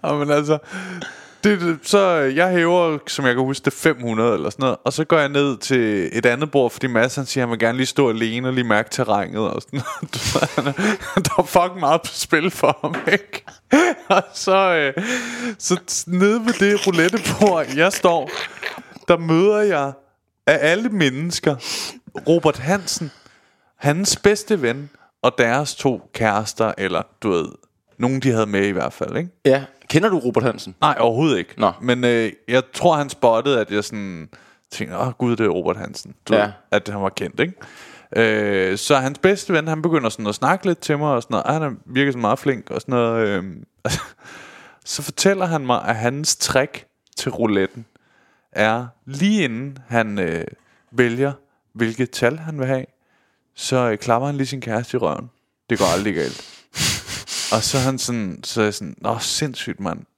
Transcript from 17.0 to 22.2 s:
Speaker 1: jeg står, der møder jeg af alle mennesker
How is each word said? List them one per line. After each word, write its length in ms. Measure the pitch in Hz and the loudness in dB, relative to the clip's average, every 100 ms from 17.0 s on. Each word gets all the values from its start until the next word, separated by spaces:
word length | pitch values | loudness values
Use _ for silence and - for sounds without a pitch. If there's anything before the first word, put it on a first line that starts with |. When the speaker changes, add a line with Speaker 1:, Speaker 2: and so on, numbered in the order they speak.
| 170 220 - - 202 170 123 135 | 2 0 -4 4 4 4 0 2
Speaker 1:
jeg 180 | 175 | 2
står, 360 | - 185 170 131 - - - - - - - - | 4 2 2 -2 -10 -12 -12 -12 -12 -20 -20 2
der 100 | 170 | 2
møder 440 | 165 160 202 208 | 4 4 4 4
jeg 300 | 208 165 139 135 _ _ _ _ - | 2 0 -2 -8 _ _ _ _ 2
af 100 | 151 | 4
alle 280 | 147 180 233 | 4 2 0
mennesker 680 | 208 143 127 170 - - 135 - - - - - - | 2 2 2 -6 -2 -2 -2 -6 -8 -8 -14 -16 -8